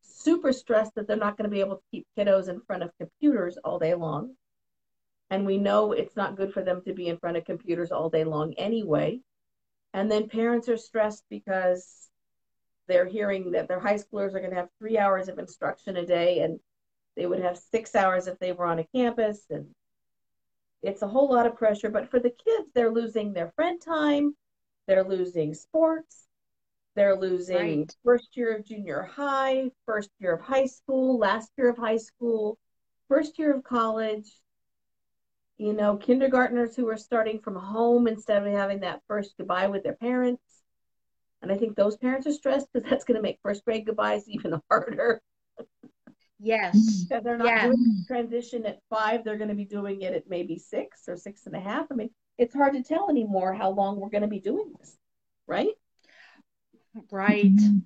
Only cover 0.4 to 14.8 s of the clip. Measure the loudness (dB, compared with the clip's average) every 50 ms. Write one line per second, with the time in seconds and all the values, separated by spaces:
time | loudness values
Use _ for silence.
0.4 | 2 0 0 0 -2 0 2 2 2 0 _ -8 -4 -2 -2 0 0 -2 -4 -4
1.4 | -6 -4 0 -2 -2 -2 -4 -10 _ _ -14 -14 -14 _ _ -2 2 4 4 4
2.4 | 2 -2 -10 -10 -8 -8 -8 -6 -6 -10 _ _ -16 -16 _ _ 2 2 4 4
3.4 | -2 -4 -6 -6 -6 -6 -4 0 0 0 0 0 -2 -4 -4 -4 -6 -8 -14 _
4.4 | _ _ _ _ _ _ _ _ _ _ _ _ _ _ _ _ _ _ -2 -2
5.4 | 0 0 0 2 2 4 4 4 4 2 0 -2 -4 -4 _ -4 -4 -4 -2 -4
6.4 | -6 -4 -4 -4 -2 -2 -4 -4 -4 -8 -8 -6 -4 -6 -6 -4 -4 -4 -4 -4
7.4 | -4 -6 -10 -8 -4 -4 -4 -4 -2 -4 -4 -4 -2 0 0 0 0 0 -2 -4
8.4 | -4 -4 -6 -6 -4 -2 -2 -2 0 0 0 2 2 -2 -4 -6 _ _ _ _
9.4 | _ _ _ _ _ _ _ _ _ _ -4 -4 0 2 0 0 0 -2 -2 0
10.4 | 0 2 0 0 0 -2 -4 -4 -4 -6 -2 0 0 0 -2 -8 _ _ -14 -14
11.4 | _ -4 -4 0 2 0 0 0 -4 -16 _ _ -20 _ _ _ _ _ _ _
12.4 | _ _ _ _ _ _ _ _ _ 2 4 4 4 2 -2 -4 -2 -2 -2 -4
13.4 | -4 -2 -2 -2 -2 -2 -6 -2 0 0 -2 -2 -4 _ -6 -4 -4 -4 -4 -6
14.4 | -6 -4 -6 -6 -6 -8 _ _